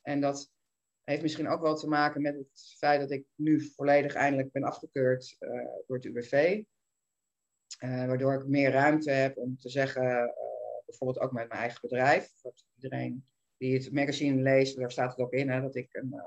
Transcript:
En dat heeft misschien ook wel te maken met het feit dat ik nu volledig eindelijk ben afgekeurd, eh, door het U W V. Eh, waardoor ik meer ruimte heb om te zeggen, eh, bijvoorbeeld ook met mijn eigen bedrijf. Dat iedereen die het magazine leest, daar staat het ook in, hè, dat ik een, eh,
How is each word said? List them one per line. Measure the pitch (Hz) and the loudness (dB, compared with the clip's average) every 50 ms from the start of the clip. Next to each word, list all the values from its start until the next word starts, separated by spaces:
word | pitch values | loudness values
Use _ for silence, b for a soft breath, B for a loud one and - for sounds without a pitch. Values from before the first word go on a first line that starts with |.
En | - 143 143 143 | -8 -4 -2 0
dat | 139 139 139 139 - - _ _ _ _ _ _ _ _ _ _ _ | 0 0 -2 -4 -8 -16 _ _ _ _ _ _ _ _ _ _ _
heeft | - 147 151 | -4 -2 -2
misschien | 160 151 156 160 156 131 | -2 -2 -4 -4 -2 -2
ook | 156 170 | -2 0
wel | 165 156 156 | 0 0 0
te | 156 - 151 | -2 -2 0
maken | 156 147 147 147 - 147 | 2 2 2 2 0 -2
met | 147 147 143 | -4 -4 -4
het | 143 135 - _ - - - - - | -6 -10 -16 _ -20 -20 -20 -8 0
feit | - 147 147 143 | 2 4 4 4
dat | 143 135 | 2 0
ik | 143 139 139 _ _ | -6 -6 -8 _ _
nu | - 151 156 156 147 | -2 2 2 2 2
volledig | - - - - 139 143 143 143 139 143 - | 2 -2 -6 -2 2 4 4 6 4 2 0
eindelijk | - 135 143 139 135 131 131 | 0 2 2 2 0 -2 -2
ben | - 139 120 | -2 -4 -2
afgekeurd, | 113 - - - - - 139 131 127 127 127 131 - - - | -4 -4 -6 -10 -6 -2 0 2 2 2 0 -2 -8 -16 -12
eh, | - - 120 123 123 123 123 - - - | -10 -8 -8 -8 -8 -8 -10 -12 -8 -8
door | 131 127 | -8 -6
het | 127 | -6
U | 113 107 | -8 -8
W | 120 120 | -8 -4
V. | - - 139 151 175 202 214 214 - _ _ _ _ _ _ _ _ _ _ _ _ _ _ _ _ _ _ _ - - - | 0 2 4 4 4 2 0 -4 -10 _ _ _ _ _ _ _ _ _ _ _ _ _ _ _ _ _ _ _ -20 -16 -10
Eh, | - 127 127 127 127 | -8 -6 -4 -2 -2
waardoor | 127 127 127 135 135 135 | 0 0 0 2 2 0
ik | 135 135 139 | 0 0 0
meer | 139 143 139 135 | 2 4 4 6
ruimte | 127 135 143 151 151 156 156 147 | 6 6 6 6 6 4 2 2
heb | 135 135 135 135 135 - | 2 2 2 2 0 -4
om | 123 127 127 - | -6 -6 -6 -8
te | - 123 | -8 -4
zeggen, | 127 139 135 135 135 131 127 | -2 0 0 0 0 0 0
eh, | 127 123 120 120 120 - 113 113 120 120 113 113 113 117 113 - | 0 2 0 0 -2 -4 -6 -8 -8 -8 -8 -10 -10 -10 -12 -14
bijvoorbeeld | - - - 131 127 127 123 127 | -16 -12 -6 -6 -4 -2 -2 -2
ook | 127 | -2
met | 127 117 117 120 | -2 -4 -8 -6
mijn | 110 98 | -6 -6
eigen | 117 120 - - | -6 -6 -6 -8
bedrijf. | - 123 127 123 127 139 156 190 196 - _ _ | -8 -4 -2 2 4 4 4 4 2 -4 _ _
Dat | - 127 - _ _ _ _ | -18 -18 -18 _ _ _ _
iedereen | _ 135 131 131 127 127 123 123 135 131 _ _ _ _ _ _ - | _ -12 -8 -6 -6 -6 -6 -8 -10 -12 _ _ _ _ _ _ -6
die | 131 131 131 131 | -2 0 0 0
het | 131 113 | 0 -2
magazine | 123 143 143 143 139 - 151 143 135 131 | -2 0 0 0 0 0 0 2 2 4
leest, | 131 135 135 135 135 135 - 131 | 4 6 6 6 4 2 0 -4
daar | 127 123 | -8 -6
staat | - - 131 123 | -2 -2 -2 -2
het | - - | -2 -4
ook | 123 123 123 | -4 -2 -2
in, | 131 139 135 | -2 -2 0
hè, | 127 131 | -2 -2
dat | 135 131 - | -4 -4 -6
ik | 127 123 - - | -8 -10 -10 -10
een, | - - 127 - | -10 -10 -8 -10
eh, | - - | -10 -14